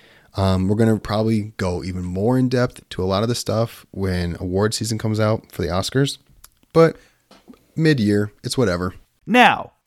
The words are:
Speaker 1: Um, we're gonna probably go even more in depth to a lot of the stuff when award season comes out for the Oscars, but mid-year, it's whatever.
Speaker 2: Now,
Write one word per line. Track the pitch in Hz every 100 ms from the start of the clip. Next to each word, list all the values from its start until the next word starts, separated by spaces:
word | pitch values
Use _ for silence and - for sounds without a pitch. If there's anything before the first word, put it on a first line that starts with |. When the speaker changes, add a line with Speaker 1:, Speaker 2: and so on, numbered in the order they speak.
| - - _ -
Speaker 1:
Um, | 95 92 92
we're | 107
gonna | 113 107
probably | - 107 110 110 104 -
go | 95 90
even | 87 92
more | 90 90 107 127
in | 127
depth | 127 127 - -
to | -
a | 92
lot | 95
of | 117
the | 120
stuff | - 107 113 - -
when | 95 95 90 87 80
award | 92 92 107
season | - 113 110
comes | 110 107
out | 107 110 -
for | -
the | 85
Oscars, | 90 - 131 139 - _ _ - _ _
but | 165 165 - _ _ _ - - - _ -
mid-year, | 160 143 104 104 107 -
it's | 123 -
whatever. | 113 87 90 - - _ -
Speaker 2:
Now, | 240 214 101 - _